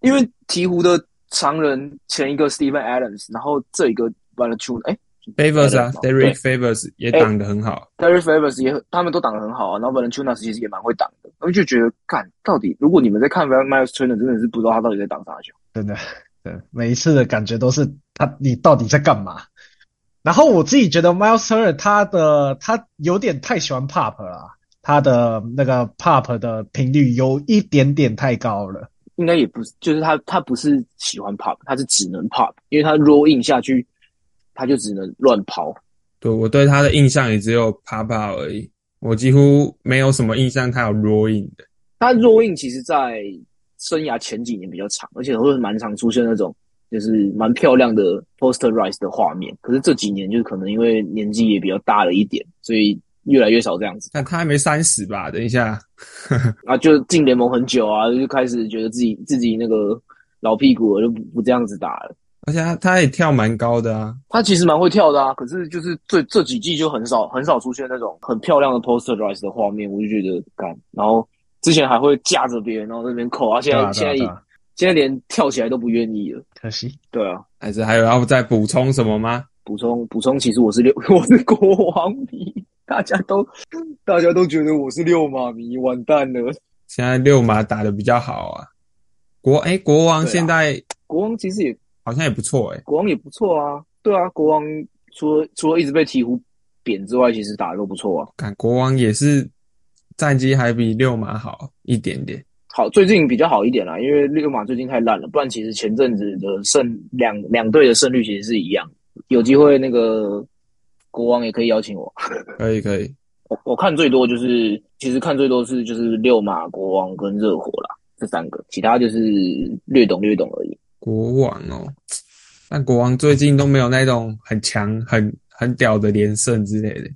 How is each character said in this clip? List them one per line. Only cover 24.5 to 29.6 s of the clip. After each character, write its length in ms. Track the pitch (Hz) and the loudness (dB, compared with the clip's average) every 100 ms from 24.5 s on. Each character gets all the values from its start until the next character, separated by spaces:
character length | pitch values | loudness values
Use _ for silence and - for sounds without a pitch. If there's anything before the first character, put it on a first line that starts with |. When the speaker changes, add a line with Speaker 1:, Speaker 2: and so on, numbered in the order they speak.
| - _ _ - | -20 _ _ 0
Speaker 3:
他 140 | 147 | 2
的 420 | 135 123 120 113 113 127 | 4 2 2 -2 -6 -2
那 80 | |
个 200 | 131 127 117 _ | 0 0 -2 _
pop 400 | - 147 - 120 | 2 2 0 -6
的 240 | 117 113 107 | -4 -8 -8
频 220 | - 131 | -4 0
率 180 | 143 139 | 2 2
有 280 | 120 131 135 147 | 2 0 0 2
一 120 | 214 | 0
点 320 | 208 147 135 | 2 2 2
点 220 | 143 135 | 2 0
太 220 | 110 139 117 | 0 -2 -2
高 320 | 120 104 101 | -4 -6 -6
了。 200 | 98 - _ _ - | -10 -16 _ _ -4
Speaker 1:
应 100 | 170 | 0
该 80 | |
也 100 | 170 | 2
不 160 | 117 - | 2 -2